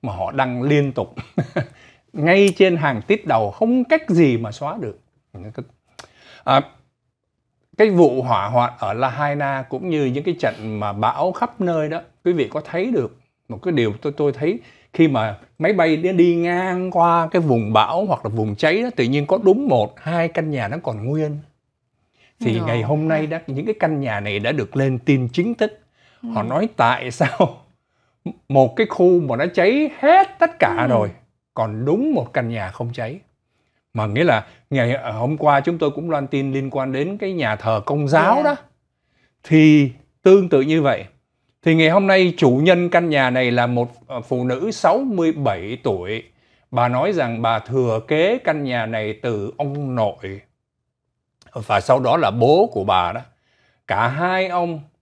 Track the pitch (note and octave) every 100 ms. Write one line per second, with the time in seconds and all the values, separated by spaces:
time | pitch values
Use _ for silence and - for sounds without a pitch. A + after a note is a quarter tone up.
0 | A#2+ F#2 F2+ C3 C3 B2 C3+ D3 C#3+ B2+
1 | G2+ - - - - - C3 - - _
2 | _ F3 D3+ G3 G3+ F3+ F#3+ E3+ D3+ A#2
3 | - G3+ F3 A#2 G#2 - A3+ B3 B3 D#4+
4 | D#4+ E3+ D3+ A#2 A2+ A2+ C#3+ G#3 B2+ G2+
5 | _ _ _ F#2 G2+ A2 A#2+ _ _ -
6 | - _ - - - C3+ C#3+ _ _ _
7 | _ _ _ _ _ _ _ _ G#3+ F3+
8 | D#3+ B2+ B2 A#2+ G2+ A#2+ B2 - G2+ A2
9 | B2+ A#2+ D3 C#3+ C#3+ C3+ C3 C3+ F#3 D#3
10 | C3+ B2+ D3+ E3+ B2+ - A2 G#2+ G#2 G2+
11 | G#2+ C#3 E3+ F#3 A#3+ - F3+ E3 D3+ -
12 | - _ F3 F3 A2+ D3+ - E3+ G#3+ A3+
13 | A#2 - _ _ _ G#2+ F3+ D#3 A2+ G#2+
14 | D3 C#3+ D3 C3+ D3+ A#3 - _ _ -
15 | D#3+ B2+ A2 G#2 - _ D#3+ G3+ E3 D#3+
16 | F3 F#3 F3 E3+ E3+ F3 F#3 F3+ F#3 F3+
17 | E3+ E3+ E3 F3 D#3 A#2 G#2+ G#2+ G#2+ E3+
18 | G#3 D3 A2 A2 G#2+ G2+ D#3 F#3 B3 A#3+
19 | A#2+ C#3 C#3+ F#3 G3 G#3 C#4+ B2+ G#2 -
20 | - E3+ E3 E3+ D#3+ C#3+ G#2 D3 D#3 G#2+
21 | A2+ D3+ D3+ D3 - _ _ _ _ _
22 | _ _ _ _ A3+ A2+ A2+ A#2 A2+ D3+
23 | D#3+ D#3 D#3 D#3+ - C3+ G#3 G#3+ E3 D3+
24 | C3+ G#2 G#2 G2+ G#2+ D3 A2+ C3+ C3+ B2+
25 | - C#3 B2 D3 F#3+ A#3 G#3+ - _ _
26 | _ _ A#3+ - A2 C#3 A3 - A#2 B2
27 | B2 A#2+ C#3+ - E3 - _ _ _ _
28 | _ _ - - _ C#3 B2+ B2+ A3 -
29 | F3+ F3 D3 A#2+ E3 F3+ F3+ C4+ D4+ -
30 | C#4 F4+ G4 - E4 - - - B2 A#2+
31 | G#2 F2 _ _ _ - A2 G#2+ B2+ F#3
32 | D4 B3 A#2+ - A#2 A#2 G2 - A#2 A#2+
33 | A2+ E3+ _ _ _ _ _ _ _ A2
34 | G#2+ G#2+ E3+ A2 - _ _ C3+ A#2+ C3
35 | B2 G#2+ B2 D3+ D3 C#3+ D3 E3+ D3+ C#3+
36 | E3+ D3+ C3+ C#3+ C#3 C3+ C3+ C#3 C3 C3+
37 | D#3 G#3 F#3+ F3+ B2 G#2+ A2+ A2 G#2 C#3+
38 | C#3+ D#3 E3+ B3 D4 C#4+ - _ _ _
39 | _ _ _ _ - D#3 D#3 D3+ C#3 B2
40 | _ _ F#3 G3 F3+ D3+ C3+ D#3+ C#3+ A2+
41 | G#2 _ _ _ _ _ E3+ D#3+ D#3+ F3+
42 | G3 F#3+ F#3 - C#3 B2+ D#3+ F3 F3 F3
43 | E3+ D3 C3 B2+ B2+ A#2+ A#2+ A#2+ A#2+ -
44 | _ C3 A#2 B2+ B2+ B2+ G3 - E3+ G3+
45 | C#4 G3 E3 D3+ C3+ F#2+ G2 A#2 B2+ G2
46 | F2+ A2 - _ _ _ _ B2 B2 B2
47 | E3 F#3 B2 A2+ A2+ A2+ G#2 C3 B2 A2
48 | - D3+ F3+ B3 G#3+ D3+ C#3 B2 A2 A2+
49 | G#2+ G#2+ B2 G#2+ G2+ - D3 C#3+ C#3+ B2
50 | G#2+ F#2+ F#2+ G2 _ _ _ _ _ _
51 | _ _ _ _ _ - A2 G#2 F#2+ C3
52 | B2+ D#3 B2+ A2+ C#3+ D#3+ - G#2+ G2 F#2
53 | F2 G#2+ B2+ _ _ _ _ _ - G2
54 | A#2+ C3+ F3+ F#3 F#3+ F3 F3 D#3+ D3 _